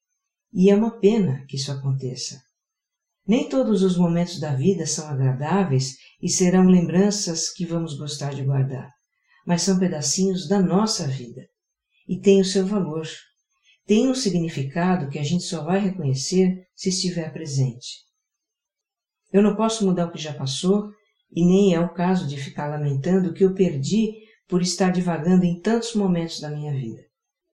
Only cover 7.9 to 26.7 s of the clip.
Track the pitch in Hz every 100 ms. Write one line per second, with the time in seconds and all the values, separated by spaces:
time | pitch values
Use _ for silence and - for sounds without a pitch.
7.9 | 135 147 - 143 131 131 135 131 127 -
8.9 | _ _ _ _ _ - 170 196 185 175
9.9 | 156 139 - 190 180 147 202 175 180 214
10.9 | - 147 135 120 131 - _ _ _ _
11.9 | _ - 185 202 196 185 196 190 208 151
12.9 | 160 156 - - _ _ _ _ _ -
13.9 | 214 262 254 202 175 160 143 135 175 180
14.9 | 180 135 151 147 175 - 165 151 196 202
15.9 | 185 143 131 - 185 185 185 - - 190
16.9 | 185 180 165 156 147 160 135 120 - -
17.9 | - _ _ _ _ _ _ _ _ _
18.9 | _ _ _ _ 190 208 208 220 - 190
19.9 | 175 170 151 151 143 135 - 180 208 202
20.9 | - _ _ _ - 175 190 202 165 175
21.9 | - 175 185 139 139 - - 147 151 147
22.9 | 135 175 190 175 160 190 196 175 143 160
23.9 | 208 220 - - _ _ 175 180 - 185
24.9 | 180 180 160 160 185 175 170 214 233 226
25.9 | 208 196 170 165 - 151 147 151